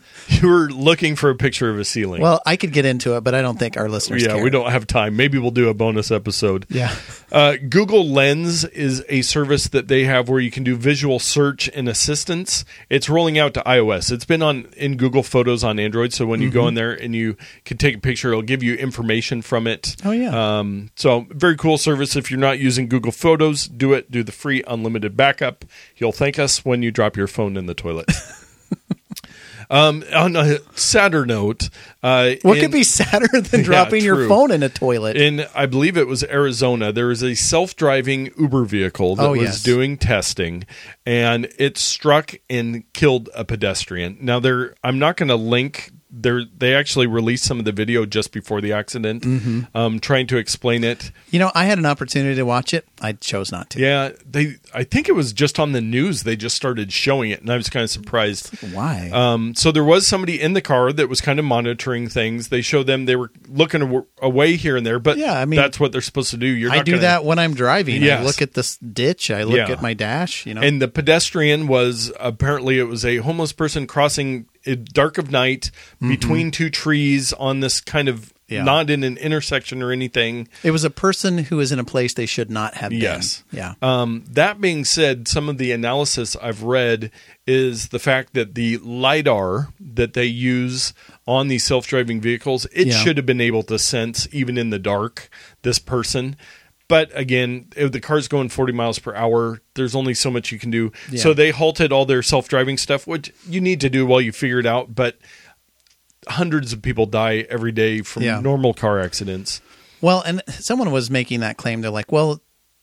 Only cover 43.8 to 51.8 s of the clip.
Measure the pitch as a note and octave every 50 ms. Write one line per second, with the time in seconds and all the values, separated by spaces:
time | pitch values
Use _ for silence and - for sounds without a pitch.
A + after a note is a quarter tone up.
43.8 | - - F#2 F2 F2 F2 G2+ A#2+ C3 B2 A#2+ B2 B2 C3 B2+ B2 B2+ A#2+ - _
44.8 | - B2 C3 C3 C#3+ D#3+ F3 - F3 C#3 B2 A2+ A2 A2+ A#2+ B2 B2+ C#3+ D3 -
45.8 | - - - - _ _ - A#2+ A2 B2 B2 B2 A#2+ A2 - - B2+ B2+ C3 C#3
46.8 | C#3+ - - C#3+ B2+ A#2+ A2 A#2 A2+ A2+ B2 B2+ - - C3+ A#2+ A2+ G#2+ G#2 G2+
47.8 | G#2+ A2 A#2 A#2 A2 G#2 G#2 A2 G2+ - - A2 F#2+ - G#2+ G#2 G2+ G#2 G#2 G#2
48.8 | G#2 - - B2 A2 A2 A2 A#2 A#2 B2+ B2+ B2+ G#2+ B2 A2+ A#2 A#2 - - A2+
49.8 | A#2 A2+ A2 A2 - - C#3+ C3 B2+ A#2 C3 A#2+ G#2+ - - - - B2 A#2 A#2
50.8 | A#2 A#2 A#2+ - - - - - _ - - F3 F#3 F#3+ - E3+ F3+ G3 G#3 F#3